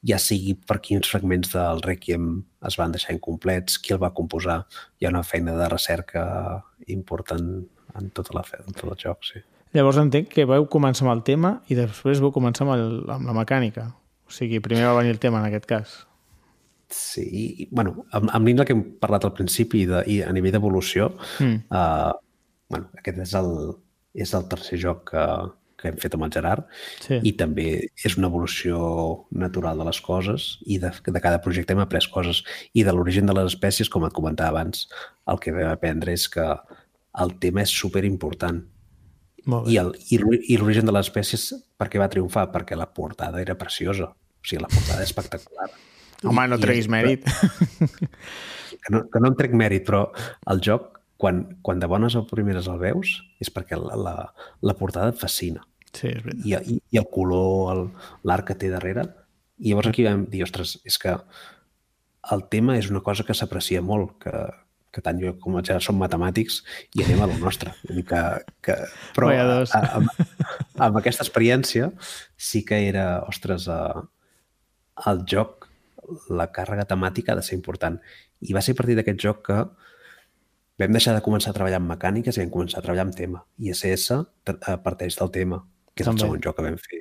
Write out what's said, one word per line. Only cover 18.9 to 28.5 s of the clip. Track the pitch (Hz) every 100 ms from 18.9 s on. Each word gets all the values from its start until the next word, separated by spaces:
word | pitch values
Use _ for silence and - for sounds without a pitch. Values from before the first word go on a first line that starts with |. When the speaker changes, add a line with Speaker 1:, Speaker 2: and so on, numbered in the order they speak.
| -
Speaker 1:
parlat | 110 104
al | 101
principi | - 92 - 113 113
i | 92
de, | 90 90
i | 104
a | 90
nivell | 92 92
d'evolució, | 101 104 95 90 92 104 - - -
Speaker 2:
Mm. | 135 110 110
Speaker 1:
eh, | 95 82 78 78 - _ _ _ _ _
bueno, | 82 87 -
aquest | - 90
és | 92
el, | 98 90 82 78 - _ _ _
és | - 95
el | 95 90
tercer | 90 - 90
joc | 90 85 -
que, | 80 80 80 90 - _ _
que | -
hem | -
fet | -
amb | 82
el | 78
Gerard | - - 107 156 - - -
Speaker 2:
Sí. | - 131
Speaker 1:
i | 110
també | - 82 78 82 80 - -
és | - 90
una | 92
evolució | 85 85